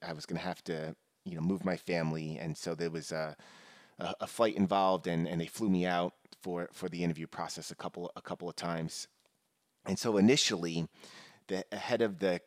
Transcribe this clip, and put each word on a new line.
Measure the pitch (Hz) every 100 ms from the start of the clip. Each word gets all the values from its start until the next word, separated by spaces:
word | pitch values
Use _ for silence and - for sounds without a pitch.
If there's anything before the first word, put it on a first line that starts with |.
I | 87
was | 78 -
gonna | 82
have | 90 85
to, | - 80 80 82 _ _
you | - 82
know, |
move | 82 95
my | 92 85
family. | - 87 80 80 78 78
And | 82 76
so | 90
there | 82 85
was | 80 76
a, | 80 78 76 - - - - - -
a, | 87 -
a | -
flight | - 113 -
involved, | 95 98 95 92 87
and, | 82 82
and | 82
they | 82
flew | - 107
me | 92 90
out | 87 87 - _ -
for, | 98 87 87
for | - 92
the | 85
interview | 87 78 80
process | - 82 - -
a | 87
couple, | 87 - 87 -
a |
couple | - 85 87
of | -
times. | 85 82 82 - - _ _ _ _ _ _ _
And | - 92
so | 123 104
initially, | 104 147 - 98 85 82 80 - - - - - -
the | 95 -
head | 101 - 117
of | 113 90
the | 95 87